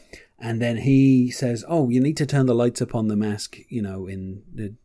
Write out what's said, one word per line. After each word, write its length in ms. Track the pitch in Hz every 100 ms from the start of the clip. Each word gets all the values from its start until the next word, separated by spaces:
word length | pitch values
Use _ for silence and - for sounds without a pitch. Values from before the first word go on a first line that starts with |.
| _ - _ _
And 200 | 113 113
then 160 | 120 117
he 540 | 127 135 135 131 123
says, 340 | - 123 117 -
"Oh, 220 | 165 127
you 100 | 127
need 180 | 139 156
to 80 | 143
turn 200 | 139 131
the 80 |
lights 280 | 117 120 -
up 120 | 117
on 140 | 117 110
the 80 | 104
mask, 420 | 107 101 - - -
you 140 | 120
know, 240 | 101 95 95
in 380 | 95 95 98 -
the, 220 | - 104 110